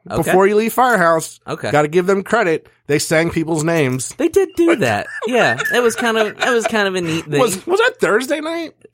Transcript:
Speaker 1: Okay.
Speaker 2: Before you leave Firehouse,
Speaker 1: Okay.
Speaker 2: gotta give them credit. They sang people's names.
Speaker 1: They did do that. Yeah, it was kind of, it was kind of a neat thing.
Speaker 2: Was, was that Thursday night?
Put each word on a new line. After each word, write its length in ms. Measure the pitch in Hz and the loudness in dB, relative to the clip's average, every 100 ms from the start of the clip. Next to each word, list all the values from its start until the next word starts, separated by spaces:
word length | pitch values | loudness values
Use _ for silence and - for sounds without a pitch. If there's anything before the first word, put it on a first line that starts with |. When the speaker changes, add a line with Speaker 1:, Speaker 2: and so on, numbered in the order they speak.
| 180 | -6
Speaker 1:
Okay. 120 | - | -4
Speaker 2:
Before 260 | 170 180 196 | 2 4 4
you 80 | 208 | 4
leave 160 | 226 | 0
Firehouse, 680 | 233 254 220 170 165 - - - | 2 2 4 2 2 -2 -14 -12
Speaker 1:
Okay. 240 | 147 113 | -8 -2
Speaker 2:
gotta 160 | 143 151 | 0 2
give 200 | 175 180 | 0 2
them 180 | 196 | 0
credit. 440 | 190 226 185 156 - _ - | 0 0 2 -2 -4 _ -2
They 100 | 147 | -2
sang 320 | - 160 165 | 2 0 2
people's 320 | 165 156 160 | -2 -2 -2
names. 460 | 160 165 135 131 - - | 0 0 0 -2 -6 -4
Speaker 1:
They 120 | 330 | 0
did 200 | 392 381 359 | 0 0 0
do 200 | 339 320 | 2 2
that. 300 | 127 101 - - 233 | 0 0 -4 -8 -2
Yeah, 280 | 247 156 - - | 2 2 0 0
it 80 | 220 | 0
was 140 | 240 | 0
kind 220 | 220 240 220 | 0 -2 0
of, 220 | 214 - | -2 -2
it 100 | 226 | 0
was 160 | 233 214 | 0 0
kind 220 | 220 196 | -2 -2
of 80 | 185 | -2
a 40 | |
neat 240 | 165 160 151 | -4 -6 -2
thing. 120 | 143 | 0
Speaker 2:
Was, 240 | 240 185 - | 0 -2 -2
was 120 | 392 | 0
that 200 | 466 - | 0 0
Thursday 400 | 165 208 262 311 | 0 0 -2 -6
night? 340 | 302 330 330 - - | -4 -8 -10 -14 -14